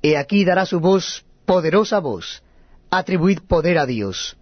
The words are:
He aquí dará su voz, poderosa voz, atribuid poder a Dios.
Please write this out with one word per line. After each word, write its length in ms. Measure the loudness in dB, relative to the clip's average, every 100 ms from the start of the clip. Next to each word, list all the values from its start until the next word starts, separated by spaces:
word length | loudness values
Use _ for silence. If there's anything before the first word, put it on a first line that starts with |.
He 140 | 2 0
aquí 300 | 0 0 2
dará 200 | 2 0
su 140 | 0
voz, 460 | 2 2 0 -12 _ _ 0
poderosa 540 | 0 2 0 2 -2
voz, 440 | -2 -8 -10 -18 _ _ _ -20 _
atribuid 480 | -4 0 0 2 0 0
poder 300 | 0 2 0
a 80 | 0
Dios. 520 | -2 -4 -6 -10 -14